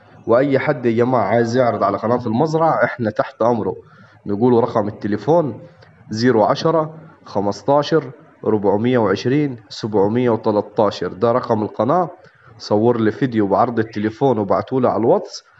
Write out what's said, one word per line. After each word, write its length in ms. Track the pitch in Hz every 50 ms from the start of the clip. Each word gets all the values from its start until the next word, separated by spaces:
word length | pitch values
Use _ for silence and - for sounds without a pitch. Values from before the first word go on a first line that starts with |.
| - - - - - -
وأي 320 | 113 123 143 143 135 127
حد 260 | - 151 147 135 120
يا 60 | 120
جماعة 320 | 113 117 120 127 131 120 104
عايز 340 | 95 110 120 117 113 113 127
يعرض 260 | 127 117 110 98 101
على 140 | 101 98 95
قناة 280 | - 110 123 123 120
المزرعة 580 | 117 110 120 160 160 156 160 165 160 135 110 117
إحنا 260 | - - - 117 107
تحت 320 | - - 135 - - -
أمره. 340 | 110 117 123 113 98 95 - - - - - - - - - - -
نقوله 340 | 101 101 101 120 127 123 117
رقم 280 | 120 127 - 165 - 151
التليفون: 720 | - - - 104 104 107 - 139 160 175 160 131 113 - - - - _ - - _ _ - -
زيرو 340 | 107 110 117 127 120 110 101
عشرة، 500 | - 139 - - 160 165 160 156 156 - - - - - _ -
خمستاشر، 840 | - - 104 98 101 101 - - - 143 147 143 - 165 156 147 127 - - - - _ _ -
ربعمية 520 | 110 110 104 95 101 95 104 113 123 127 120
وعشرين، 600 | 110 95 98 101 - 123 131 151 147 143 127 113 - -
سبعمية 600 | - - - 110 104 104 95 104 110 123 127 120
وتلاتاشر، 800 | 110 107 - 113 107 104 - - - - 107 101 98 - - 90
ده 240 | 87 92 110 117
رقم 300 | 117 123 120 - 117 107 107
القناة. 460 | 98 - - 110 123 156 185 180 160 - - - - _ _ _ - - -
صور 420 | - - 110 104 110 120 123 117
لي 120 | 113 104
فيديو 360 | 104 - 143 127 113 107 104 95
بعرض 320 | 95 95 117 123 120 113
التليفون 580 | 110 - - 107 104 107 110 - 143 135 120 107
وابعتهولي 520 | 104 95 98 92 107 - 131 131 123 110
على 100 | 92 101
الواتس، 440 | 110 123 175 208 - - - - - _ _